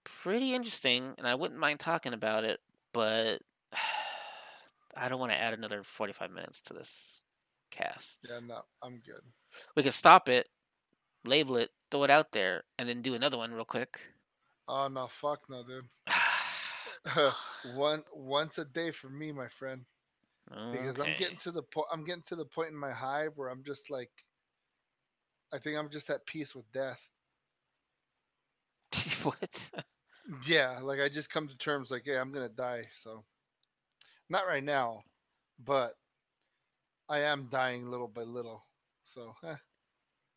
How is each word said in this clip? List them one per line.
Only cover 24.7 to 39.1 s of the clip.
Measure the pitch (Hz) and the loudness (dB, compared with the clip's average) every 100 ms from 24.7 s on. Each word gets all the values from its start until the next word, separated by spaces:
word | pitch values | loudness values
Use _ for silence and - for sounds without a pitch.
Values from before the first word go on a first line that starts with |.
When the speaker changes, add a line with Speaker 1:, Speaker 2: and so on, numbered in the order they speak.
| _ _ _ _ _ _ _ _ | _ _ _ _ _ _ _ _
Speaker 2:
I | 139 | -8
think | 151 151 | -4 -4
I'm | 151 | -4
just | 147 - | -6 -4
at | 139 - | -4 -4
peace | 160 143 | -8 -8
with | 131 113 | -10 -8
death. | 131 135 117 - _ _ _ _ _ _ _ _ _ _ _ _ _ _ _ _ _ _ | -4 -4 -6 -16 _ _ _ _ _ _ _ _ _ _ _ _ _ _ _ _ _ _
Speaker 1:
<laughs> | - - - | 0 0 0
What? | 147 - - - - - - _ _ _ 262 135 135 | -2 -2 -6 -8 -10 -10 -12 _ _ _ -14 -6 4
Speaker 2:
Yeah, | 160 131 127 | 6 6 0
like, | 135 139 | -4 0
I | 139 | 0
just | 147 147 | 0 -4
come | 160 151 | -2 -4
to | 131 | -4
terms, | 156 143 123 | -2 -2 -2
like, | 127 127 | -6 -2
"Yeah, | 131 | -2
I'm | 131 | -2
gonna | 139 120 | -4 -6
die," | 110 123 120 113 | -4 -4 -6 -10
so. | - 113 110 107 _ _ _ _ _ _ - - _ - | -14 -16 -16 -18 _ _ _ _ _ _ -20 -20 _ 0
Not | 185 185 | 2 4
right | 147 | 2
now, | 139 139 120 107 - _ _ _ _ - | 4 4 4 0 -12 _ _ _ _ -8
but | 120 139 120 - _ _ _ _ _ _ _ _ _ _ - | 2 4 2 -2 _ _ _ _ _ _ _ _ _ _ -2
I | 147 | 2
am | 147 143 127 | 2 2 0
dying | 131 127 123 123 | 2 2 0 -4
little | 123 123 | -6 -6
by | 113 | -8
little, | 117 123 117 110 - _ _ _ | -8 -8 -8 -12 -20 _ _ _
so, | - | -20